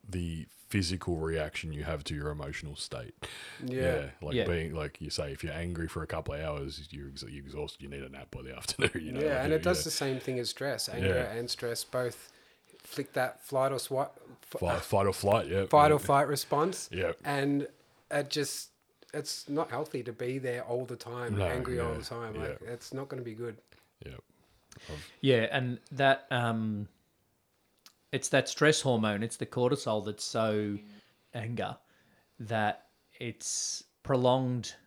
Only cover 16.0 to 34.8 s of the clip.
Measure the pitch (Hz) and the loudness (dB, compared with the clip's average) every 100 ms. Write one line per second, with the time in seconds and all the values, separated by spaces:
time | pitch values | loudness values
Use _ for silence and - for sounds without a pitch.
16 | 147 143 143 127 - 147 170 185 - 92 | 6 6 6 0 2 2 2 0 -6 0
17 | 87 - 143 143 143 143 143 - _ _ | 0 -2 -2 0 2 2 0 -10 _ _
18 | _ 147 139 151 139 - - _ _ _ | _ -2 0 -2 -2 -4 -10 _ _ _
19 | - 151 143 - - 147 165 120 156 131 | -10 -8 -6 -8 -2 -2 0 -2 -4 -6
20 | 120 113 123 131 131 120 117 120 117 120 | -6 -4 -4 -2 -2 -4 -2 -4 -4 -8
21 | - 120 120 101 92 80 78 76 120 76 | -8 -6 -2 0 2 0 0 0 0 -2
22 | 73 117 117 107 76 71 101 120 - 131 | -6 -8 -6 -6 -6 -6 -10 -10 -8 -10
23 | 135 131 117 110 120 110 _ - _ _ | -8 -8 -8 -8 -8 -8 _ -20 _ _
24 | - 123 _ _ _ _ _ - - 76 | -16 -16 _ _ _ _ _ -20 -12 -12
25 | - - 135 123 113 139 123 123 - 135 | -12 0 6 6 6 0 0 -4 -8 4
26 | 139 135 - 127 117 113 110 104 104 _ | 4 4 2 0 2 2 0 -2 -6 _
27 | _ _ _ _ _ _ _ _ - _ | _ _ _ _ _ _ _ _ -20 _
28 | _ 139 - 139 - - 151 151 139 117 | _ -4 2 2 2 4 6 6 4 4
29 | 107 101 113 - - 131 123 135 - 107 | 4 0 -2 -4 -4 2 2 2 2 0
30 | 101 104 - 117 110 107 104 104 - - | -2 -6 -2 2 4 4 0 -2 -8 -20
31 | _ _ _ 120 110 117 98 - _ _ | _ _ _ -8 -4 -4 -4 -6 _ _
32 | _ _ _ _ 110 113 107 - _ _ | _ _ _ _ -2 2 2 0 _ _
33 | _ - 120 110 - - - - - _ | _ -8 -8 -6 -6 -4 -4 -6 -12 _
34 | - 131 127 127 131 123 107 - | 0 4 6 6 2 0 -4 -12